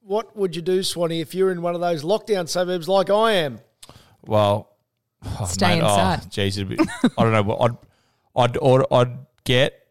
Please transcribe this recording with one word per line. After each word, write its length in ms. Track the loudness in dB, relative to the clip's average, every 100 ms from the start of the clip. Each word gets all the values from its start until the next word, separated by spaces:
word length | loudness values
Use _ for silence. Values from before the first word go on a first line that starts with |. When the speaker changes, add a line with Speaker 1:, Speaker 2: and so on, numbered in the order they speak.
| -4
Speaker 1:
what 260 | -6 -6 -4
would 200 | -4 -4
you 60 |
do, 180 | -2 -2
Swanee, 400 | -2 -4 -4 -4
if 140 | -6 -2
you're 160 | -2
in 100 | 0
one 140 | -4 -2
of 60 |
those 220 | -2 -2
lockdown 460 | -2 -4 0 -4 -2
suburbs 400 | -4 -2 -4 0
like 220 | 0 2
I 220 | 2 2
am? 260 | 2 -2 -6 _ _ -20 -20 _ _ -2
Speaker 2:
Well, 500 | 2 2 0 -4 _ _ _
<sighs> 260 | _ _ -12
oh, 200 | -8 -6
Speaker 3:
Stay 300 | 0 2 2
Speaker 2:
mate, 80 |
oh, 40 | 2
Speaker 3:
inside. 440 | 2 2 -2 -6
Speaker 2:
jeez, 260 | -4 -4 -4
it'd 100 | -6
be, 100 | -2
I 420 | -2 0 -2 2
don't 80 | 2
know. 120 | 2
What 280 | 0 0 0
I'd, 60 | -2 _ _ _ _ _ 0
I'd 220 | 0 2
order, 280 | 4 4 4
I'd 260 | 2 2 -2 -16 _
get 420 | 0 2 2 -2 _